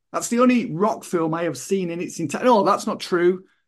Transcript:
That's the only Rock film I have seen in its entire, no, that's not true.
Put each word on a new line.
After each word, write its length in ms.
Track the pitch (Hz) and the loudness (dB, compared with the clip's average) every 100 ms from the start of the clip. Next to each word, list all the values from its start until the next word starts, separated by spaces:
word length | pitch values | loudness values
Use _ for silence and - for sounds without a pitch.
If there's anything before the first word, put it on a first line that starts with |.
| _ | _
That's 160 | 165 - | -8 -2
the 120 | 233 | 2
only 320 | 254 247 - | 4 4 0
Rock 320 | 156 214 - | -2 -2 -2
film 300 | - 175 160 | -4 -2 0
I 100 | 165 | -2
have 120 | 170 131 | -4 -6
seen 320 | - 196 175 | -4 -2 -2
in 100 | 170 | -6
its 180 | 180 - | -8 -6
entire, 260 | 156 - | -6 0
no, 200 | 254 214 | 4 4
that's 220 | 190 - 220 | 4 0 -2
not 140 | - | -6
true. 440 | - 175 175 185 - _ | -2 2 2 2 -8 _